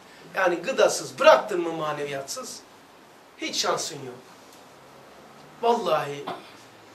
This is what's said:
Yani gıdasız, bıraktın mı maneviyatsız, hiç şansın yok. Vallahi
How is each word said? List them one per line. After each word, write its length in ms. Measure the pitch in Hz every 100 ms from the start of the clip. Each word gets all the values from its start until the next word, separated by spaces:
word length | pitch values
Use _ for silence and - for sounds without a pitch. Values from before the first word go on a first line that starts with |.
| - - -
Yani 220 | 196 180 170
gıdasız, 640 | 262 220 185 - 147 -
bıraktın 420 | 302 - - 180
mı 120 | 165
maneviyatsız, 880 | 160 151 147 143 139 139 254 254 - - - - - - - - -
hiç 180 | 320 -
şansın 400 | 185 160 - 147
yok. 180 | 127 120 - - - - - - - - - - - - - -
Vallahi 600 | 233 226 175 156 143 143 - - - - - - -